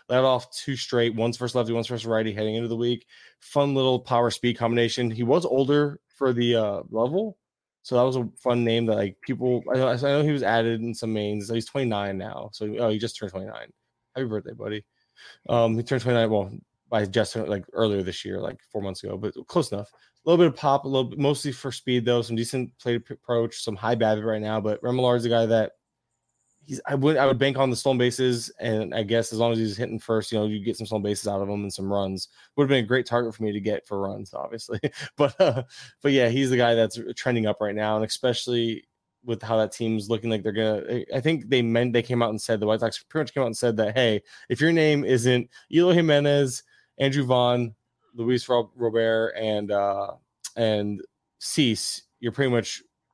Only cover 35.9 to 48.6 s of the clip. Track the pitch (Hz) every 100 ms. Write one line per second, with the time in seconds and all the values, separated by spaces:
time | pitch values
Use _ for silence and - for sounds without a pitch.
35.9 | _ 143 135 120 123 135 123 120 117 110
36.9 | 117 104 117 - 120 107 104 107 104 107
37.9 | 107 110 - 127 120 - 120 117 110 -
38.9 | _ _ _ 123 113 107 113 107 - 113
39.9 | 110 101 113 117 110 98 104 110 107 -
40.9 | 120 - 135 135 160 110 127 117 117 123
41.9 | 120 113 120 117 107 - 110 107 110 113
42.9 | - - 156 151 - 123 110 123 110 107
43.9 | 113 120 104 - - - 123 156 165 156
44.9 | 147 139 127 120 123 123 - _ 156 175
45.9 | 175 165 143 143 143 139 120 - _ _
46.9 | - 139 135 127 127 123 123 120 107 _
47.9 | _ _ 120 117 127 - 120